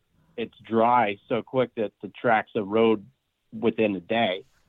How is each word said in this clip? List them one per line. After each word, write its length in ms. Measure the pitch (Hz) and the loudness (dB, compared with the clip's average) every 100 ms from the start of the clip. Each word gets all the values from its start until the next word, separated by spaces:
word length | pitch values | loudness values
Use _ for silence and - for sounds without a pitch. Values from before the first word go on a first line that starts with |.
| _ _ _ - | _ _ _ -12
it's 200 | 113 _ | -12 _
dry 600 | 104 113 113 123 107 104 - | -4 2 4 4 2 -4 -6
so 140 | 120 | -6
quick 320 | - 131 120 - | -4 -2 -2 -2
that 160 | 104 - | -6 -8
the 80 | 135 | -16
tracks 440 | - 131 110 101 | -6 0 0 0
erode 500 | 120 98 107 113 110 98 _ _ _ _ | -6 -2 2 2 2 -4 _ _ _ _
within 440 | 113 113 113 110 98 | -6 -2 0 0 -2
a 40 | |
day, 440 | 85 113 110 92 - _ | -4 -2 -2 -4 -10 _